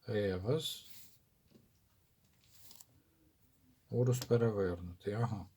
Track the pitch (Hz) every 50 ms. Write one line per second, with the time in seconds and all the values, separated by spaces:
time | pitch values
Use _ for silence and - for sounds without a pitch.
0 | _ - 110 104 104 98 92 90 92 110 139 160 151 - - - - - - -
1 | - - - _ _ _ _ _ _ _ - - _ _ _ _ _ _ _ _
2 | _ _ _ _ _ _ _ _ _ _ - - - - - - - _ _ _
3 | _ _ _ _ _ _ _ _ _ _ _ _ _ _ _ _ _ _ 117 117
4 | 120 123 123 123 - - 120 117 117 113 107 101 98 90 87 85 87 87 87 -
5 | - 101 104 110 123 123 107 98 90 - _